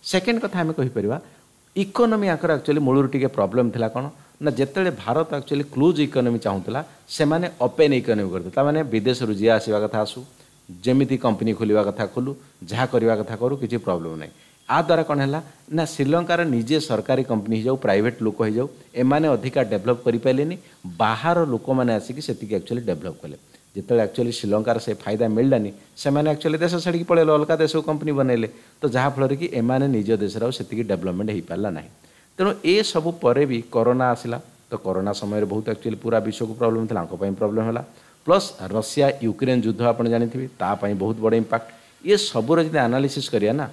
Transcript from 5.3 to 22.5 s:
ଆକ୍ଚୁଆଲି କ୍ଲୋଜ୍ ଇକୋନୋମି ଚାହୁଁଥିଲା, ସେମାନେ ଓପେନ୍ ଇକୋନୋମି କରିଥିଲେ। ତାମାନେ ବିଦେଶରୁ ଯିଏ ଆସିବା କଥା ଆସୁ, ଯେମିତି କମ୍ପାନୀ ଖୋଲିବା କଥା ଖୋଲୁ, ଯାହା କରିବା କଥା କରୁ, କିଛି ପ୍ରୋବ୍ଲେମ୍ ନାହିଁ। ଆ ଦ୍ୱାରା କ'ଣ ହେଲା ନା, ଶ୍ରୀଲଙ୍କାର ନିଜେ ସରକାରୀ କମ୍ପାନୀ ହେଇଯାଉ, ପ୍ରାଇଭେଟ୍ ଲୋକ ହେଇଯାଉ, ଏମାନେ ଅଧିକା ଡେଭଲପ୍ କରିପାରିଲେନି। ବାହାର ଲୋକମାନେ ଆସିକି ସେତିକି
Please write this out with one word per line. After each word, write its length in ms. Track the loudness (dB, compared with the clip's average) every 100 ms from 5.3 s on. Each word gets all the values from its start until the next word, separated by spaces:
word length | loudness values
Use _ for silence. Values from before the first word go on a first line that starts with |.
ଆକ୍ଚୁଆଲି 320 | -4 -4 -4 -2
କ୍ଲୋଜ୍ 260 | 2 2 4
ଇକୋନୋମି 380 | 0 2 0 0
ଚାହୁଁଥିଲା, 400 | 0 -2 -4 -6 -8 -16 -14
ସେମାନେ 380 | -2 0 2 -2 -2 -2
ଓପେନ୍ 280 | 4 4
ଇକୋନୋମି 360 | 4 2 0 0
କରିଥିଲେ। 240 | -4 -4 0
ତାମାନେ 240 | 2 0 0
ବିଦେଶରୁ 380 | 0 0 -2 -2
ଯିଏ 180 | 2 4 4
ଆସିବା 220 | 2 0
କଥା 180 | 0 -2
ଆସୁ, 180 | -4 -6 -18 -20 -20 _ -20
ଯେମିତି 460 | -6 2 2 4 2
କମ୍ପାନୀ 340 | 0 0 0
ଖୋଲିବା 300 | 0 2 2
କଥା 220 | 2 -2 -4
ଖୋଲୁ, 260 | -4 -6 -8 -16 _
ଯାହା 220 | -8 -2 0
କରିବା 300 | 2 2 0
କଥା 200 | -2 -4
କରୁ, 200 | -2 -2
କିଛି 220 | -4 -4
ପ୍ରୋବ୍ଲେମ୍ 400 | -2 -4 -4 -10
ନାହିଁ। 140 | -12 -18 -20 _ -2
ଆ 120 | 0
ଦ୍ୱାରା 220 | 2 2
କ'ଣ 160 | 2 0
ହେଲା 200 | 0 -2 -8 -20 -6
ନା, 100 | -4 -2
ଶ୍ରୀଲଙ୍କାର 560 | -2 2 2 2 0
ନିଜେ 340 | 2 0 2 0
ସରକାରୀ 440 | 0 -2 0 0
କମ୍ପାନୀ 320 | 0 -2 0 -2
ହେଇଯାଉ, 180 | 0 0
ପ୍ରାଇଭେଟ୍ 460 | 2 2 2 0
ଲୋକ 160 | -4 0
ହେଇଯାଉ, 260 | 0 0 -4 -8 -14 0
ଏମାନେ 320 | 2 4 4
ଅଧିକା 340 | 2 0 0
ଡେଭଲପ୍ 400 | 0 0 0 0
କରିପାରିଲେନି। 520 | 0 0 2 2 0 -4 -12 -18 -16 0
ବାହାର 400 | 0 2 0 2 2
ଲୋକମାନେ 460 | -2 0 0 2
ଆସିକି 280 | 0 -2 -10
ସେତିକି 320 | -8 -8 -4